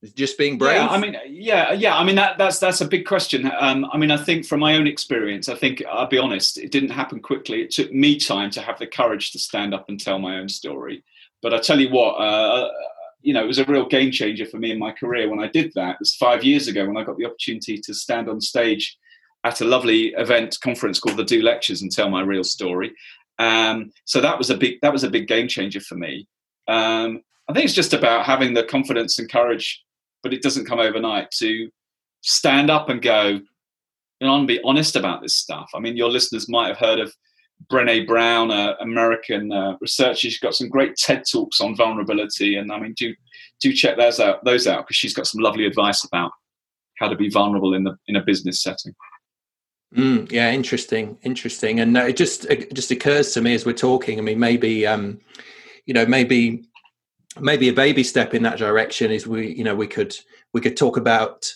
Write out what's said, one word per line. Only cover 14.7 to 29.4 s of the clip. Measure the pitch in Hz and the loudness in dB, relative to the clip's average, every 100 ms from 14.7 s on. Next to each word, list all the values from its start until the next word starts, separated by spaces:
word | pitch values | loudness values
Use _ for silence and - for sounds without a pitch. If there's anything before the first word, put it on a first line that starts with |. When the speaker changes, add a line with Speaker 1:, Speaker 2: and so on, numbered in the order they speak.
Speaker 2:
in | 110 | -4
my | 107 | -6
career | 110 120 120 110 | -8 -6 -2 -2
when | 107 | -2
I | 107 | -2
did | 160 160 | -2 -2
that. | - 90 | -4 -6
It | 90 | -4
was | 104 | -4
five | - 123 120 | 0 2 4
years | 135 143 123 | 4 4 2
ago | 104 98 | -2 -2
when | 104 | -4
I | |
got | 110 101 | -6 -6
the | |
opportunity | 117 117 - 113 113 107 | -6 -6 -8 -8 -8 -10
to | - | -8
stand | 104 - 117 117 | -10 -4 -4 -4
on | 110 | -6
stage | 110 127 117 107 - - _ _ _ _ | -4 0 2 0 -4 -10 _ _ _ _
at | 117 - | -4 -2
a | |
lovely | 113 127 120 113 110 - | 2 2 4 2 2 -2
event | 117 120 113 - | 2 2 2 -4
conference | 131 117 110 95 | -4 -2 -2 -2
called | 117 101 | -2 -2
the | |
Do | 107 117 | 2 4
Lectures | 113 117 - 92 | 4 2 -2 -4
and | 95 | -6
tell | - 101 | -2 0
my | 92 | 0
real | 95 98 | 0 -2
story. | 90 - 92 90 92 - - - _ - | -2 -4 -4 -4 -6 -10 -20 -20 _ -2
Um, | 113 113 110 113 107 _ | 2 2 2 0 -6 _
so | - 143 | -2 2
that | 143 156 | 2 0
was | 120 | -2
a | 127 | 0
big, | 131 127 | 0 2
that | 117 | 0
was | 135 | 2
a | 135 | 0
big | 113 - | -2 0
game | 113 120 | 0 0
changer | - 98 101 | -4 -6 -8
for | - 87 | -12 -12
me. | 82 67 - _ _ _ - | -10 -12 -16 _ _ _ -2
Um, | 110 110 113 117 113 _ _ - | 0 0 0 -2 -6 _ _ -4
I | |
think | 165 | 0
it's | 320 | 2
just | - 160 | 2 2
about | 147 127 117 | 2 4 2
having | - 135 131 | 2 2 2
the | 120 | 2
confidence | 113 139 135 117 113 - | 0 -2 -2 -2 -2 -4
and | 113 | 0
courage, | 120 | 2